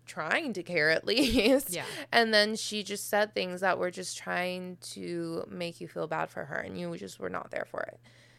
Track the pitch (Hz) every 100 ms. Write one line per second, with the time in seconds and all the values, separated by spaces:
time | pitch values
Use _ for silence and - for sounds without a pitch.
0 | - 180 160 254 302 185 170 175 151 160
1 | - 226 262 233 214 277 269 175 - -
2 | 277 233 226 214 214 220 - 214 190 202
3 | - 208 214 208 180 180 190 175 180 185
4 | 175 - 185 180 180 180 180 180 - 196
5 | 175 170 165 165 - 185 170 165 165 170
6 | 160 156 160 - 147 - - 175 175 170
7 | 180 - 92 90 - - - - - -
8 | - - -